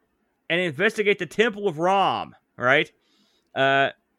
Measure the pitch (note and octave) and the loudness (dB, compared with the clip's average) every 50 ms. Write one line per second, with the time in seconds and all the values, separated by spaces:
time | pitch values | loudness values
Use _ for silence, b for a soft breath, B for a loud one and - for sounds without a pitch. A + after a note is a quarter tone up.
0 | _ _ _ _ _ _ _ _ _ - E3 F3 F#3 E3+ C3 C#3 G3 A3 G#3+ G#3+ | _ _ _ _ _ _ _ _ _ -4 -2 -2 -2 -2 -2 0 -2 0 0 0
1 | G3+ G3+ G3 - F#3 - - - A3 A#3+ F#3+ G#3 G3+ G3 D3 D3+ E3+ F#3 G3 G3 | 0 0 0 0 -4 -4 0 0 0 0 -2 -2 -4 -4 -2 0 0 2 2 2
2 | F#3 D#3 A#2+ G2+ E2+ C2 - _ _ _ _ - A#2+ B2 C#3 D3+ E3+ - _ _ | 2 2 0 -2 -6 -10 -14 _ _ _ _ -2 2 2 2 2 0 -2 _ _
3 | _ _ _ _ _ _ _ _ _ _ - - C3+ C3+ C#3 C#3 C#3 A#2+ - _ | _ _ _ _ _ _ _ _ _ _ -4 0 0 2 2 2 0 0 -4 _
4 | _ _ _ | _ _ _